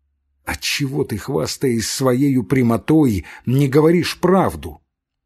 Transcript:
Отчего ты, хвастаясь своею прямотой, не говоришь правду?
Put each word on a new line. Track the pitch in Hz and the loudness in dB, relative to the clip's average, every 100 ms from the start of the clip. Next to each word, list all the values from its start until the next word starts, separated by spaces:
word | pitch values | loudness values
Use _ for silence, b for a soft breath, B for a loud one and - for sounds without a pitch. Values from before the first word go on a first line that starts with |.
| _ _ _ _ - | _ _ _ _ -12
Отчего | - - - 139 147 | -10 -6 -6 -4 -4
ты, | - 101 | -4 -6
хвастаясь | - 151 135 - 139 117 104 | -6 -4 -4 -4 -2 -2 -4
своею | - 131 123 143 131 | -2 0 2 2 0
прямотой, | 107 135 120 113 - 156 139 98 - B - | 0 0 2 0 2 2 2 0 -6 B -2
не | 135 143 | 0 2
говоришь | 139 156 175 143 - | 4 4 2 0 -2
правду? | 175 190 127 80 71 - _ _ _ _ | 0 2 0 -4 -12 -16 _ _ _ _